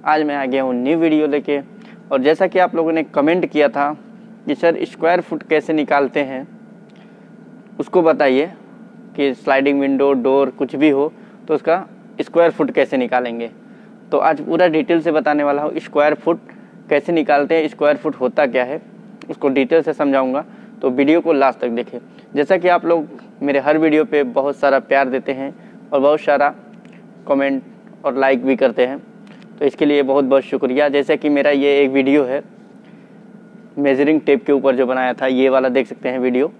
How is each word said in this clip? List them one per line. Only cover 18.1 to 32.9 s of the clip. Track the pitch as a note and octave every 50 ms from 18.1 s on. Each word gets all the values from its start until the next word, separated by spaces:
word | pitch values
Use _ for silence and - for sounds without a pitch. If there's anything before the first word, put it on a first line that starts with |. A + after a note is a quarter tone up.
| C3
होता | - B2+ B2+ - - D3
क्या | B2+ A#2 B2+ B2
है, | B2 D3 D#3+ - - - - - - - - - -
उसको | D#3+ - - C#3
डिटेल | C3 C#3 C3 A#2+ D#3+ E3
से | D3 D#3+ D3
समझाऊँगा। | - D3+ C#3 C3+ C3+ C3 C3 B2+ C#3+ D#3 - - - - - - -
तो | - C3+
वीडियो | B2+ B2+ C#3 C#3+ D#3+ E3+
को | D#3+ E3 D#3+
लास्ट | C3+ C3+ C3 B2 -
तक | - B2
देखें। | A#2 A#2 A2+ - - A#2+ - - - - - - -
जैसा | C#3+ D3 - F#3+
कि | F3+ E3+ F3+
आप | F3 E3+ -
लोग | E3 E3+ E3 D3 - - - - - - -
मेरे | C#3 C#3+ C#3 C#3
हर | C3 D3 D#3
वीडियो | D#3 D#3+ D#3+ D3+ D#3 D#3
पे | - D#3 D3 C#3+
बहुत | B2 A#2 C#3+ C3+ C#3+ C#3
सारा | - - C#3 C3+ C3+
प्यार | A2 - C#3 C3+ C#3 C3
देते | B2+ C3 - - C3+
हैं | C3 C3+ C#3+ E3+ - - - - - -
और | - D3+ C#3+
बहुत | C3 C#3+ D3+ D#3
सारा | - - C#3+ C#3 C#3+ C#3+ - - - - - - - - - - - - - - -
कमेंट | - C#3+ C#3 C#3 C#3 C#3 C3 - - - - - - - - -
और | C#3 B2
like | C3+ C3+ C3+ C3+ A#2+ B2+
भी | C3+ C3+
करते | - C#3 B2 A2+ C#3 B2
हैं, | B2+ C#3 D3 - - - - - - - - - - - -
तो | D3
इसके | C#3+ - - D#3
लिए | D3 D3 C#3+ C#3
बहुत | C3 C3+ C#3+ C#3
बहुत | B2+ C3+ C3+ B2+
शुक्रिया। | - C#3+ B2+ C#3 B2+ B2+ C#3 D3 D3
जैसे | C3+ C#3+ C#3 - D#3
कि | - - D3+
मेरा | D3 C#3+ C#3 D3
ये | D3 C#3 C#3 C#3+ C#3+ C#3+
एक | C#3+ C3
video | C3 C#3 C3 C3 C#3 D3+ C#3
है | B2 C3 D3 - - - - - - - - - -